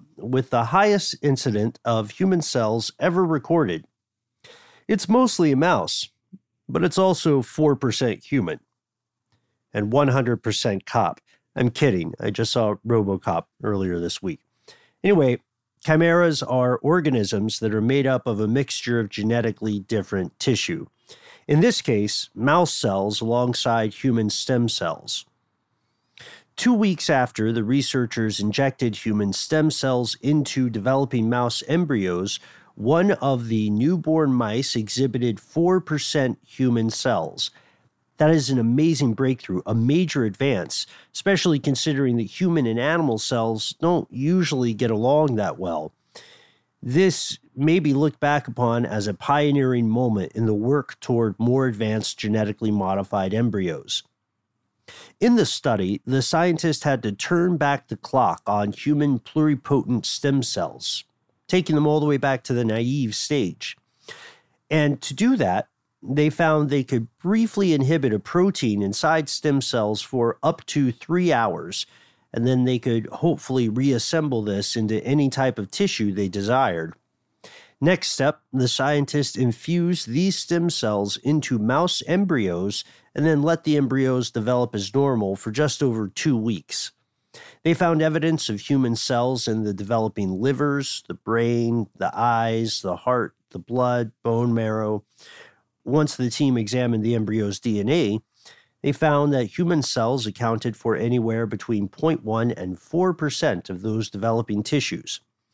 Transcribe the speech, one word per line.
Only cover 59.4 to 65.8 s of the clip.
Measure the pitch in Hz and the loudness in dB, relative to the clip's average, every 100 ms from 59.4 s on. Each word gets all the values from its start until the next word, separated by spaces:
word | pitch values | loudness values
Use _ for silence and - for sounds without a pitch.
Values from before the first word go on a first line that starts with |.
| 151 135 - 139 - 120 - | 2 0 0 0 2 -2 -2
stem | - 139 139 | -4 0 0
cells, | 117 98 82 - - - - _ _ _ - | -2 -4 -6 -8 -8 -8 -12 _ _ _ -2
taking | 185 165 151 | 0 2 2
them | 151 | 4
all | 151 | 2
the | 147 | 2
way | 139 | 2
back | 139 127 | 0 -2
to | - | -2
the | 123 | -2
naive | 113 110 120 143 113 | 0 0 0 0 -2
stage. | - - 147 92 - - - _ _ - - - - _ _ - | -4 -2 -2 -2 -4 -14 -14 _ _ -20 -20 -20 -20 _ _ -2
And | 156 147 131 | 2 2 0
to | - | -6
do | 131 240 247 | 0 2 2
that, | 98 95 - _ | 2 0 -4 _